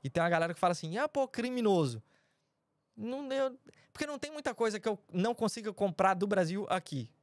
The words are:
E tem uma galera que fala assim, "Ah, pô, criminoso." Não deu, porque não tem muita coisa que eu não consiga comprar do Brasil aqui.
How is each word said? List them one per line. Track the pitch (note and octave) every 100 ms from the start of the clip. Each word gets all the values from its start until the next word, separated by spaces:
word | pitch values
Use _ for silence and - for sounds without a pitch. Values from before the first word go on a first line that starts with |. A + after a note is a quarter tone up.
E | C#3
tem | E3+
uma | E3+
galera | E3+ E3+
que | E3+
fala | F3+
assim, | F3 D#3+ G3
"Ah, | D4+
pô, | C#4+ C4
criminoso." | - A#3+ B3+ A3 F#3 C#3+ A2+ _ _ _ _ _ _ _ _ _ -
Não | A3 C4 C#4
deu, | C4+ C4 B3+ - _ _
porque | - D4+
não | C#4+
tem | D4
muita | D4+ D4
coisa | A#3 A3+ G#3
que | A3
eu | G#3 _
não | F3 G#3+
consiga | A#3 A3 - G#3+
comprar | F#3 G3+ E3 F#3+
do | F#3 G3+
Brasil | G3+ E3 F#3+ -
aqui. | F#3 - C#3 A2+ _